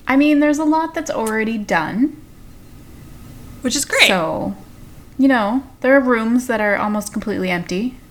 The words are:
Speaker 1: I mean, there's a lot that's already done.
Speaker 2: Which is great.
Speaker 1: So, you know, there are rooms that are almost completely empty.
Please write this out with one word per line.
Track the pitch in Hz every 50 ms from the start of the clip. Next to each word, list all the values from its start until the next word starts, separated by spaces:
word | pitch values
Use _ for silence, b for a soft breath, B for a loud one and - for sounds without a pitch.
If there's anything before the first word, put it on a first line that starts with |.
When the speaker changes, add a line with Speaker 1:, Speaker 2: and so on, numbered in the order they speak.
| B
Speaker 1:
I | - 262
mean, | 269 294 302 302 285
there's | 302 294 294
a | 285 320
lot | 302 311 320 330 320 -
that's | 339 311 -
already | - - 226 220 220 220 220 220 226 214
done. | 202 - 196 165 156 - 165 208 262 311 - - - - - - - - - - - - - - - - - - - - - - - - - - - - - -
Speaker 2:
Which | - 254 -
is | 294 -
great. | - 453 554 -
Speaker 1:
So, | - 196 180 160 160 165 - - 190 196 - - - - - - - - - - - - -
you | 262
know, | 269 262 233 208 202 233 269 269 - - -
there | - 254 269
are | 277
rooms | 262 254 247 226 220 226 240 247 247
that | - 233 214
are | 214 208 202
almost | - - 214 208 214 202 - -
completely | 214 - 214 196 - 185 185
empty. | 180 175 170 - 180 185 226 254 - - - -